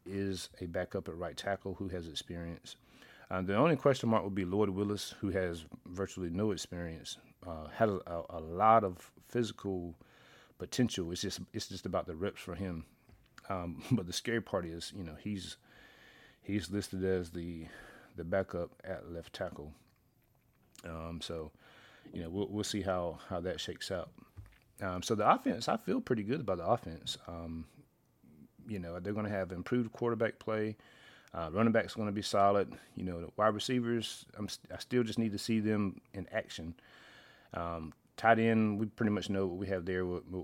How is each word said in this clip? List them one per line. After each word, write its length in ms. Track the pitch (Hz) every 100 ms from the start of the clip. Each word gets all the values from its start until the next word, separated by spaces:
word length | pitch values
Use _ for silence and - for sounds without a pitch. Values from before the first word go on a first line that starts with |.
is 440 | - 98 98 92 - -
a 60 | 90
backup 420 | 90 90 98 90
at 80 | 82
right 200 | 87 69
tackle 380 | 101 98 98
who 140 | 90 95
has 180 | 90 82
experience. 680 | 73 - 85 85 82 - - _ - - - -
Um, 160 | 92 92
the 100 | 101
only 180 | 156
question 340 | 147 143 127 120
mark 140 | 110
would 120 | 95 98
be 80 |
Lloyd 240 | 90 98 101
Willis, 460 | 95 101 101 - -
who 100 | 101
has 340 | 92 92 85 78 - -
virtually 440 | 90 95 - 87
no 220 | 87 107
experience. 640 | 87 - 90 85 80 - - - -
Uh, 220 | 85 80 76
has 160 | - 113
a, 100 | 95 -
a, 320 | 85 - 85
a 20 |
lot 440 | 80 87 110 113
of 260 | 98 90 - - -
physical 640 | 120 110 - 101 92 87 82 - - - - - _
potential. 520 | - - 120 - 85
It's 120 | 90
just, 180 | 98 - 95
it's 140 | 110 -
just 200 | 95 -
about 200 | 87 85
the 80 |
reps 260 | 80 98 -
for 140 | -
him. 300 | 87 95 85 - _ _ - _ - -
Um, 340 | 95 87 80 -
<laughs> 40 |
but 160 | 120 87
the 60 |
scary 280 | - - 117
part 240 | 95 98
is, 280 | 87 82 - 104
you 60 |
know, 140 | 82 76
he's, 380 | 104 101 87 - _ - - - - - - -
he's 280 | - 101 87
listed 340 | 101 - 95
as 260 | 92 92 85
the, 360 | 87 85 85 82 - - - - -
the 60 |
backup 480 | 85 98 95 90 85 -
at 280 | 78 90 -
left 200 | 85 -
tackle. 400 | - 90 - 76 - _ _ _ _ _ _ _ _ _ -
Um, 360 | 85 82 82 85
so, 300 | - 82 76 - - - - - -
you 100 | 90
know, 60 | 82
we'll, 180 | 92 101
we'll 160 | 104
see 180 | 98 104
how, 360 | 95 90 87 78 -
how 120 | 90
that 200 | 87 80
shakes 300 | - 85 -
out. 200 | 92 - - - - - - _ -
Um, 220 | 98 90
so 140 | - 107
the 120 | 107
offense, 400 | 233 269 113 -
I 80 | 220
feel 240 | - 247
pretty 220 | - 120
good 180 | 101 147
about 180 | 107 90
the 80 | 85
offense. 520 | 113 90 82 - - -
Um, 380 | 85 82 82 80 - - _ _ _ - - - - -
you 100 | 104
know, 220 | 85 87
they're 120 | 90
gonna 160 | 107 107
have 240 | 101 90
improved 400 | 90 - 123 113
quarterback 460 | - 120 113 110 -
play. 380 | - 110 107 107 - - - - -
Uh, 180 | 85 80
running 200 | 87 113
back's 220 | 110 -
gonna 180 | - 104
be 100 | 101
solid. 500 | 98 104 101 101 92 - -
You 100 | -
know, 160 | 92 87
the 80 | 85 -
wide 180 | 107
receivers, 720 | 107 - 127 117 117 107 - - -
I'm 120 | 101
st-, 240 | - -
I 40 | -
still 240 | - 123
just 160 | 113 107
need 140 | 113
to 60 | 101
see 220 | - 113
them 400 | 107 107 101 - -
in 120 | - 85
action. 420 | - - - 85 85 - - - - - - -
Um, 380 | 92 85 82 80 - _ -
tight 220 | 113 113
end, 420 | 113 113 110 101
we 60 | 110
pretty 260 | - 113
much 180 | 104 92
know 160 | 98 95
what 100 | 90
we 120 | 98
have 160 | 95
there 200 | 87 92
with, 200 | 90 87 90 92